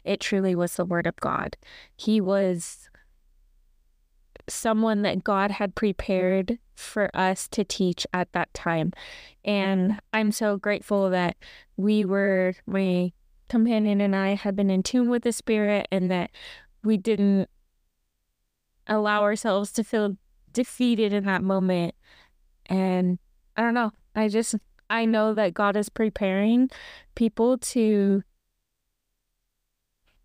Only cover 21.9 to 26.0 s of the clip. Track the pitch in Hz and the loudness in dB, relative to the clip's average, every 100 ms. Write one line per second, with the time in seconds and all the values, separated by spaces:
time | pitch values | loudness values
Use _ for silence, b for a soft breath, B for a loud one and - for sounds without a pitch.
21.9 | - b b b _ _ _ - 190 190 | -6 b b b _ _ _ -4 -2 0
22.9 | 185 180 180 _ _ _ - 233 233 220 | 2 0 -2 _ _ _ -2 0 0 -2
23.9 | - _ - 214 214 233 214 - _ - | -6 _ -2 0 0 -2 -4 -8 _ -6
24.9 | 226 226 220 214 214 202 165 202 202 208 | -2 2 2 2 2 0 2 0 0 -2
25.9 | - | -2